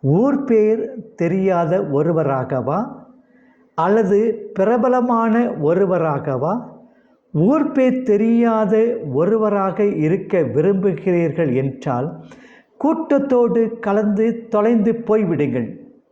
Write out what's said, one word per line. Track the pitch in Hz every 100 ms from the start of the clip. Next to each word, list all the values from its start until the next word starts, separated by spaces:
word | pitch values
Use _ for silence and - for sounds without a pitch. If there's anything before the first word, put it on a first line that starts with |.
ஊர் | 135 156 262 277
பேர் | - 220 214 226 - 247 - -
தெரியாத | 170 190 190 175 170 180
ஒருவராகவா, | 175 139 151 160 143 135 127 135 117 165 254 - - - _ _ _ _ _ -
அல்லது | 170 214 202 202 226 - -
பிரபலமான | - 196 240 247 254 240 233 226 226 240
ஒருவராகவா? | 160 147 180 196 180 160 139 147 131 147 240 240 - - _ _ _ _
ஊர் | 156 180 294 294
பேர் | - 262 254
தெரியாத | 254 202 226 233 233 220 214 214 226 233 156
ஒருவராக | 131 175 226 214 202 190 175
இருக்க | 208 156 156 185 196 190
விரும்புகிறீர்கள் | 143 117 180 196 196 165 190 175 170 143 160 123
என்றால், | 135 131 - 123 143 175 - - - - _ _
கூட்டத்தோடு | 277 330 320 285 269 254 233 233 226 226
கலந்து | - 202 214 202 220 233 -
தொலைந்து | 208 214 233 202
போய்விடுங்கள். | 226 - 214 196 156 143 123 113 - - - _